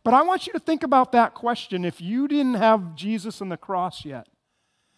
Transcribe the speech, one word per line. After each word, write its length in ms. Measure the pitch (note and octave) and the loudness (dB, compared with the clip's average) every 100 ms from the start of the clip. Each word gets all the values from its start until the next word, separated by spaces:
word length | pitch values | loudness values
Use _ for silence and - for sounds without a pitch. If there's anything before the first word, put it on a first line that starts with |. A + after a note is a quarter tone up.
But 120 | A3+ | 2
I 80 | B3+ | 4
want 240 | E4 F#4 - | 4 0 -4
you 60 | |
to 60 | - | -6
think 220 | - D#4+ | -4 -2
about 300 | D4 C4+ B3 | 2 2 4
that 220 | A#3+ A3+ | 4 2
question 500 | - A#3 A#3 - F#3 | 0 -4 -4 -4 -4
if 160 | F3+ - | -4 -6
you 260 | F3 A#3+ C#4+ | -6 -4 -2
didn't 280 | D4 C4 | 0 0
have 400 | A#3 A3 A3 F3 | 2 4 4 0
Jesus 460 | D#3 G3 A3 G3+ - | -8 -6 -6 -6 -10
and 100 | F#3+ | -8
the 40 | E3+ | -10
cross 480 | - F#3 F3+ - | -6 -4 -4 -6
yet. 240 | D3+ C3 - _ _ _ _ _ _ | -12 -14 -16 _ _ _ _ _ _